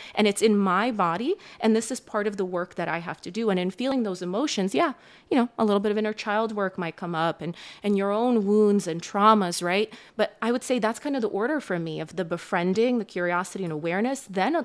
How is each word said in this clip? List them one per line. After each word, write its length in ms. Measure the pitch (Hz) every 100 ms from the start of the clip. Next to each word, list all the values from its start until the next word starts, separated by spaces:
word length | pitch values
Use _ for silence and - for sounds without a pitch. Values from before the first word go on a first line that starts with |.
| -
and 120 | - 214
it's 160 | 202
in 140 | 220 208
my 340 | 196 180 233
body, 440 | 214 175 170 254 415 - -
and 140 | 220 220
this 140 | 233
is 100 | 254
part 260 | - 220 208
of 100 | 202
the 80 |
work 300 | 185 180 180 -
that 120 | 165
I 100 | 165
have 220 | 165 -
to 80 | -
do. 200 | 180 226
And 80 | 185
in 100 | 180
feeling 320 | 185 254 269
those 200 | 220 180
emotions, 520 | 180 190 294 - 190
yeah, 200 | 262 330 247 - - _
you 60 | 269
know, 120 | 240 -
a 60 |
little 160 | 220 202
bit 120 | 208
of 60 | 208
inner 140 | 214
child 400 | 214 226 208 226
work 260 | 214 196 190
might 180 | 170 -
come 180 | 180
up 260 | 165 165 156
and, 140 | 151 - - -
and 140 | 202 202
your 140 | 196
own 340 | 208 240 240 196
wounds 400 | 214 208 202 180
and 160 | 165
traumas, 600 | - 202 208 220 180 175
right? 300 | 175 190 220 - - -
But 200 | 202 -
I 100 | 226
would 100 | 247
say 160 | - 254
that's 200 | 214 240
kind 180 | 294 269
of 60 |
the 60 | 220
order 320 | 196 233 302
for 180 | - 180
me 220 | 165 156
of 160 | 156 170
the 80 |
befriending, 720 | 175 170 - 185 175 190 240 247
the 60 |
curiosity 600 | 196 190 175 175 185 196
and 80 | 180
awareness, 500 | 156 165 180 233 269
then, 340 | - 190 196
uh, 80 | 330